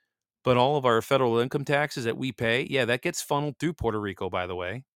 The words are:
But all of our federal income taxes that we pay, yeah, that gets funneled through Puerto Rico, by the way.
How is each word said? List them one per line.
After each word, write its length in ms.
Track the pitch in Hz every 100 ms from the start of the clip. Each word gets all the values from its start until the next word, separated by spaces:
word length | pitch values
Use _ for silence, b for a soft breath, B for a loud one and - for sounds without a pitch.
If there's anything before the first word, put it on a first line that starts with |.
| _ _ _ _
But 140 | - 123
all 200 | 127 147
of 80 |
our 160 | 127 113
federal 360 | - 135 127 113
income 260 | 127 147
taxes 400 | 139 143 151 -
that 140 | 117 123
we 140 | 131
pay, 340 | - 117 120 147
yeah, 160 | 135 113
that 160 | 127
gets 200 | 175 170
funneled 380 | - 143 147 131
through 140 | 160
Puerto 260 | 165 117 107
Rico, 280 | 104 92 95
by 200 | 95 90
the 80 | 90
way. 260 | 90 120 -